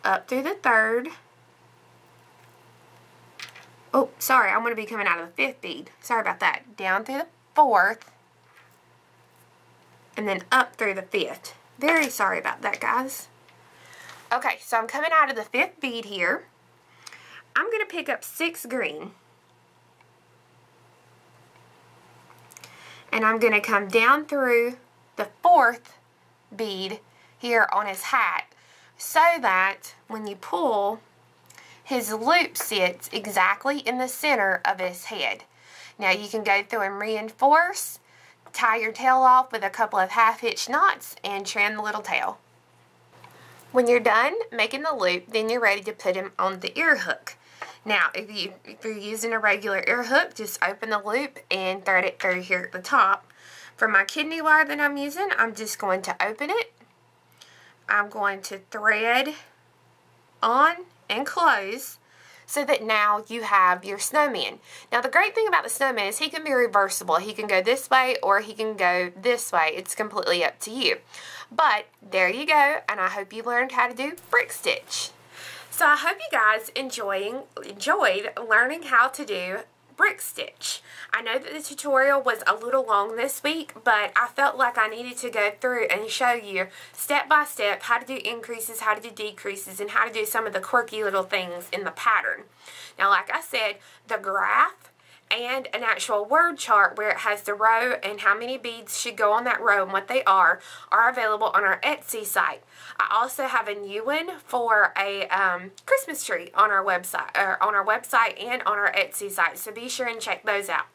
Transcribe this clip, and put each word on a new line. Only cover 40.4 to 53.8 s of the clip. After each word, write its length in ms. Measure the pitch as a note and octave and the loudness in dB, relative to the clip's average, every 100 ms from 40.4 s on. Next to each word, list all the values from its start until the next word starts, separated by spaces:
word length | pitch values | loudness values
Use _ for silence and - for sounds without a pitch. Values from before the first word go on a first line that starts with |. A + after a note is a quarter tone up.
hitch 260 | A#3 - - | -4 -4 -2
knots, 480 | C#4+ G4 - - - | 2 2 2 -10 -12
and 220 | G3+ G3 G3 | -8 -8 -6
trim 300 | G3+ G#3 G#3+ | 0 0 0
the 60 | |
little 200 | G#3+ G#3 | -6 -6
tail. 380 | - - - - _ _ _ _ _ _ _ - - - - - - | -4 -2 -2 -8 _ _ _ _ _ _ _ -20 -20 -20 -20 -20 0
When 160 | B3+ A#3+ | 2 4
you're 120 | A#3+ | 4
done 360 | A3+ G#3+ C4+ G#4+ A4+ | 4 4 2 -2 -6
making 320 | A#3 G#3+ C4+ | -2 -2 -2
the 120 | D#4 C4+ | -4 0
loop, 360 | F3+ F3+ - | 0 0 -2
then 180 | A3 A3 | -2 0
you're 120 | A#3+ | 2
ready 200 | A3 G3+ | 2 0
to 100 | G3 | -4
put 220 | G#3+ F#3+ F#3 | -4 -2 -2
him 180 | G3 - | -6 -2
on 220 | F#3+ F#3 | -2 -2
the 180 | - - | -8 -2
ear 200 | E4 C#4+ | 0 0
hook. 380 | F3+ - - - _ - - - G#3+ | -2 -6 -8 -20 _ -18 -18 -14 -2
Now, 240 | G#3 E3 | 0 0
if 160 | - G#3 | -2 -12
you, 240 | G#3 E3+ F3+ - | -10 -10 -12 -20
if 180 | - | -12
you're 140 | A3+ G#3+ | -10 -10
using 340 | G#3 A3 A3+ | -10 -8 -4
a 80 | A3+ | 0
regular 440 | G#3 G3+ G#3 F#3+ - | 0 0 -2 -2 -2
ear 160 | A#3+ | -2
hook, 300 | A#3 C#4 F4+ - | 2 2 0 -8
just 260 | G#3 - | -12 -4
open 260 | F3+ G3+ A3 | -4 -4 -4
the 100 | G#3 | -4
loop 400 | G3+ A#3+ C#4+ - - | -2 -4 -4 -10 -6
and 360 | F#3+ F#3 F#3+ F#3+ | -4 -2 -4 2
thread 180 | F#3 | 2
it 160 | F#3 - | 2 -2
through 220 | F#3+ F3+ | -4 -2
here 220 | F3+ F#3 | -2 -4
at 80 | F3+ | -4
the 60 | F#3 | -10
top. 520 | F3+ C4+ G3 G3 _ _ - - - | 0 4 4 2 _ _ -20 -20 -20
For 100 | - | -2